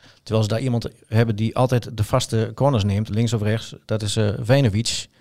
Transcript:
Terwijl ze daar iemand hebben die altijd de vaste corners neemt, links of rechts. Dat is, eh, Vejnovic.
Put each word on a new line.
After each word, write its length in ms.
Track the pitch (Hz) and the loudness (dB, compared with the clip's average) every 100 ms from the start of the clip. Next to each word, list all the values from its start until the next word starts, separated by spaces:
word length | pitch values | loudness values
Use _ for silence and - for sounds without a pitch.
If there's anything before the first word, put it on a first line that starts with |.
| - _ | -20 _
Terwijl 200 | - 110 | -2 0
ze 60 | 107 | 2
daar 100 | 113 | 0
iemand 260 | 131 117 - - - | -2 -2 -4 -10 -2
hebben 280 | 107 117 104 | 2 2 0
die 200 | 110 - | 0 2
altijd 420 | 127 123 - 113 | 2 0 -2 -4
de 60 | |
vaste 480 | 107 131 - 113 107 107 | 0 0 0 -2 -2 0
corners 280 | 139 123 | 2 2
neemt, 260 | 98 101 110 | 2 0 0
links 240 | 104 117 | 0 0
of 80 | 117 | 0
rechts. 340 | 104 110 - - - | 0 -2 -6 -14 -6
Dat 160 | 110 | -4
is, 140 | 107 110 | -2 0
eh, 140 | 104 - | 0 0
Vejnovic. 680 | 110 139 127 101 117 - - _ | 2 4 4 0 -2 -6 -10 _